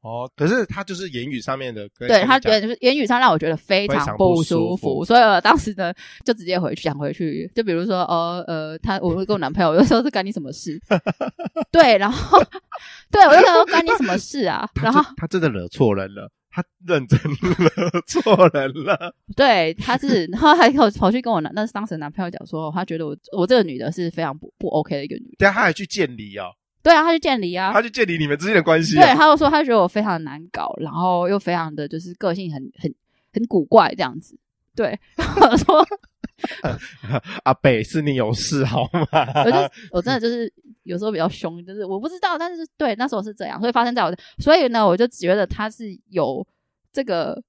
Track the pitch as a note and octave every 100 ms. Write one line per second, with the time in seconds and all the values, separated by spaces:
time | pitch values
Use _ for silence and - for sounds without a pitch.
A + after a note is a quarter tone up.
0 | A2 A#2 B2+ _ D3+ B3 G3+ C#3+ G3 F3+
1 | F#3+ B2 B2+ B2+ G#2+ C3+ C3 G#2+ G#2 _
2 | A#2+ A3 G#3+ C4 A#3 G#3+ A3 A#3+ B3 C#4+
3 | A#3+ A#3+ B3+ D#3+ F3+ D#3+ - G3 G3+ E3+
4 | C#3+ G#2+ F#3 E3+ D#3 E3 E3+ F#3 - C3+
5 | F3 A#3 A3+ F#3 G#3 C#4 A3 F#3+ F3 F#3
6 | - - - A3+ F3 F3+ E3+ D3 D#3 C#3+
7 | C#3+ E3 E3 D3 D#3+ - A3 E3+ F#3+ F#3
8 | F3 E3+ E3+ F3 E3+ D#3+ D#3 D#3+ A3+ G3
9 | F3+ E3+ F#3 G3+ C#3 E3 E3+ E3 B3 A3+
10 | C4+ G#3+ G3 G#3 C#3 D3 E3+ D3+ _ F#3
11 | - - - - E4 D#4+ - E4 C#4+ G#3
12 | G3+ B3+ - - - F#4+ _ - - -
13 | _ G#4 E4+ D#4+ G4+ E4 E4 E4 E4 A4+
14 | A#3 F4+ - C#4 G#3 F#2 - - A3 C#4
15 | - - E3 F#3 D#3+ G2+ F2 - B2 G2
16 | G2 G2+ G2+ _ _ - - _ F3+ D#3+
17 | B2 C3 D3+ C#3+ F3+ F3 E3 - F3 F3
18 | - E4+ A#3+ F#3 F3 C#3+ C3+ C#3+ D3+ F#3+
19 | F3 _ - G#3 C4+ G3+ D#3+ F3 A3+ B3+
20 | B3 A#3 E3 G3+ D4+ E4 B3 C#4 A3+ G#3+
21 | F#3+ A#3+ A#3+ G3 D3+ G#3 A3 - G#3+ D#3+
22 | D3 D#3 F3 F3 - D#3+ D#3 D#3 D3 E3
23 | D#3 D3 _ G3 F3+ B3 F3 B2+ A#2+ E3+
24 | E3+ E3 E3 D3 - _ F#3 D#3 D3+ C#3+
25 | D3 - - - G3 G3 G#3 D#3 G3 G#3
26 | D3+ A#2 G#2 G2 F2+ _ _ _ D#4 D#4+
27 | E4 E4 D#4 B3+ F3+ F3 F#3+ G#3+ A#3 A3
28 | G#3 E3 D3 C#3+ F#3 G3+ D#3+ D#3+ E3+ D3+
29 | - C4 D#4 D4 D4 D4+ C#4+ A3+ F3+ G#3+
30 | G#3+ E3+ D#3 C#3+ E3+ - - - D#3 F3+
31 | F#3 F3 F3+ G3+ F#3 F3 D#3+ D3+ D3 E3
32 | F3+ F3 G3 F3 F#3 C#3+ C3 _ D3+ -
33 | _ _ _ - - G3 D3 A3 D#3+ -
34 | C#3+ C#3 - _ _ _ _ - G3+ G3+
35 | _ - - - D#4+ A3+ - D#4 - G4+
36 | _ _ - _ - - D3 A2 - -
37 | G2 B2+ - - - C3 C#3 A#2 G#2+ D#3+
38 | D3+ C3 A2 A2+ - C#3+ C3 A#2+ A#2+ E3+
39 | D#3 D#3 B2+ D3+ F3+ C4+ C#4+ - G#3 F3+
40 | F#3+ C4 A3+ A#3+ A3+ _ _ A3+ - F3
41 | G#3+ F#3+ E3 - E3+ E3+ F3 G3+ F#3 F#3+
42 | C#4+ F4+ F#4+ D#4+ E4+ F4 D#4+ _ D4 G#3
43 | B3 A3 G#3+ G#3 F#3 - A#3 A#3+ A#3+ B3
44 | E3+ F3+ - - C#4+ E4 C4 A#3 G#3 F3+
45 | A#3+ - F3+ G3+ F3+ - A3 - A3 F#3
46 | _ F#3 C3+ C3 F#3+ _ _ _ _ -
47 | B3 F3 D3 D#3+